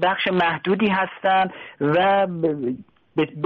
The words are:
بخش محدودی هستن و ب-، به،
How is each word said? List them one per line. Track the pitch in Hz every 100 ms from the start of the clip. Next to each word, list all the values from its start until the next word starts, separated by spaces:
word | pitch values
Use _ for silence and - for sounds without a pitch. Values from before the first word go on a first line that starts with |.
بخش | 180 190 202
محدودی | 180 170 160 180 196 214
هستن | 190 185 - 190 190 190 - - -
و | 143 165 190 196 190
ب-، | 170 160 147 123 127 - _ _ -
به، | 151 156